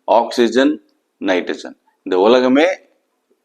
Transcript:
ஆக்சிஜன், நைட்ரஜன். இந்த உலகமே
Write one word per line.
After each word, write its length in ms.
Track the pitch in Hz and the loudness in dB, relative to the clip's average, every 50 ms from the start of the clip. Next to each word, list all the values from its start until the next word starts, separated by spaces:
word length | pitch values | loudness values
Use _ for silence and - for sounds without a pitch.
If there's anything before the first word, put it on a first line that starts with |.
| _ | _
ஆக்சிஜன், 680 | - 98 113 113 - - - 120 113 107 123 135 147 151 156 _ _ _ _ _ _ _ - | 0 0 0 0 -2 -2 -2 0 0 2 0 0 0 -2 -4 _ _ _ _ _ _ _ -8
நைட்ரஜன். 560 | 90 98 92 87 82 85 78 - - - - _ _ _ _ _ - | -4 -4 -4 -2 -4 -6 -10 -12 -14 -18 -20 _ _ _ _ _ -8
இந்த 120 | - 90 90 | -4 0 2
உலகமே 480 | 95 110 123 127 127 127 131 139 156 180 185 - _ _ _ _ _ _ _ _ _ _ _ _ | 4 4 4 4 2 2 2 2 2 0 -2 -6 _ _ _ _ _ _ _ _ _ _ _ _